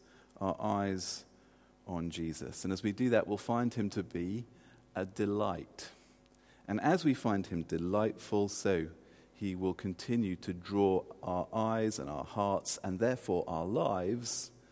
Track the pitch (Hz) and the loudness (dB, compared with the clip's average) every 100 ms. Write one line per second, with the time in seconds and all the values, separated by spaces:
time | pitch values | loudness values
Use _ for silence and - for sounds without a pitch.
0 | - - - - 95 - 107 101 98 95 | -20 -20 -18 -4 -2 -2 0 0 0 -2
1 | 92 - - - - - - _ - 87 | -4 -8 -12 -20 -20 -20 -20 _ -8 -4
2 | 85 85 80 76 65 - 92 95 107 101 | -4 -4 -4 -4 -8 -6 -4 0 0 2
3 | 127 113 - 101 - 117 120 117 104 104 | 4 4 4 0 0 0 0 0 -2 -2
4 | 85 87 87 110 120 - - - - - | -4 -4 -4 -4 -8 -14 -20 -20 -10 -6
5 | 95 - 104 101 101 85 - - - - | -4 0 0 2 0 -2 -6 -12 -14 -16
6 | - - - - - - - 104 139 175 | -20 -20 -20 -20 -20 -16 -4 0 4 4
7 | 160 127 117 101 90 90 80 82 87 101 | 4 2 2 0 0 -2 -2 -2 2 2
8 | 110 - - 104 101 - 104 90 80 - | 2 0 0 2 2 0 2 2 0 -8
9 | - - - - 101 92 92 90 101 92 | -20 -20 -20 -6 -4 0 0 0 -4 -6
10 | - 120 101 90 - 87 87 101 98 92 | -2 0 0 -2 -6 -8 -2 4 6 4
11 | - - - 90 - 110 110 113 110 104 | 0 -8 -4 -2 -2 0 0 2 0 0
12 | 69 73 - 107 101 95 - - 95 92 | -4 -6 -4 0 2 2 0 -2 -2 2
13 | 113 127 - 90 - 82 87 131 160 95 | 2 2 0 0 0 -2 0 0 2 0
14 | 90 120 117 - - - - | 0 -2 -2 -6 -6 -14 -20